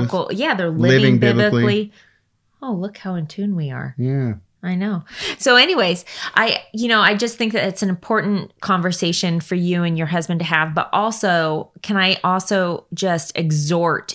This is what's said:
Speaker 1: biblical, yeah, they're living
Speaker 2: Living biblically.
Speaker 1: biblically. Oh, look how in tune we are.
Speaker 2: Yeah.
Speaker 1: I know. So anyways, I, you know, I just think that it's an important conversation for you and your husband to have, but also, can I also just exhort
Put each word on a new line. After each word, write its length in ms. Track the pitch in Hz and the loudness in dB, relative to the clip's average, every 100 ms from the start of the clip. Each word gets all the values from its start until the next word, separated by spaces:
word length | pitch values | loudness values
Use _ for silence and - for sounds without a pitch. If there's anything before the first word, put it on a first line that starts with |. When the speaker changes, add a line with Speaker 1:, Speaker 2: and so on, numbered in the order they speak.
Speaker 1:
biblical, 260 | 123 185 - | 2 -2 -4
yeah, 200 | 190 302 | -2 -2
they're 140 | 220 175 | -2 -2
living 140 | 160 | 2
Speaker 2:
Living 360 | - 131 131 123 | 4 6 6 6
biblically. 320 | 120 117 107 120 | 4 4 4 4
Speaker 1:
biblically. 300 | 117 214 104 - _ _ _ _ _ _ | 2 2 -2 -8 _ _ _ _ _ _
Oh, 120 | 269 | -6
look 240 | 196 196 - | -4 -6 -8
how 160 | 190 | -6
in 120 | 180 156 | -6 -6
tune 300 | - 202 185 | -6 -4 -2
we 140 | 147 | -4
are. 240 | 127 131 131 | -6 -8 -4
Speaker 2:
Yeah. 380 | 127 139 127 98 - _ | -2 0 -2 -4 -10 _
Speaker 1:
I 120 | 180 180 | -6 -2
know. 260 | 196 185 - - - - | -2 -4 -8 -10 -10 -2
So 180 | 269 247 | 4 4
anyways, 480 | 285 349 185 175 - - - - | 4 2 0 0 -6 -12 -4 0
I, 260 | 226 - - | 0 -2 -6
you 140 | 214 240 | -4 0
know, 140 | 226 | 4
I 140 | 190 | 4
just 220 | 208 233 - | 2 0 -2
think 160 | 226 | -2
that 140 | 220 190 | 0 -2
it's 160 | 190 | -2
an 60 | 196 | -2
important 640 | 180 - 220 190 202 - _ | -2 -2 0 0 -2 -4 _
conversation 800 | - 185 180 175 170 170 180 170 | -2 0 0 0 0 0 0 -2
for 160 | 165 180 | -2 -2
you 260 | 175 175 | 0 0
and 160 | 170 165 | 0 0
your 80 | 156 | 0
husband 320 | 170 160 170 | -2 -2 -2
to 80 | 165 | 0
have, 260 | 160 160 | 0 0
but 160 | 156 - | -2 -2
also, 800 | - 214 220 202 175 160 156 - _ | 0 -2 -2 0 0 0 -2 -6 _
can 140 | - 202 | -4 0
I 220 | 190 190 | 0 0
also 640 | 180 185 185 202 180 170 - | 0 -2 0 0 0 -4 -8
just 420 | 165 190 170 - - | -4 -2 -2 -2 -4
exhort 800 | 165 151 147 170 170 151 - | 0 0 0 0 2 0 -4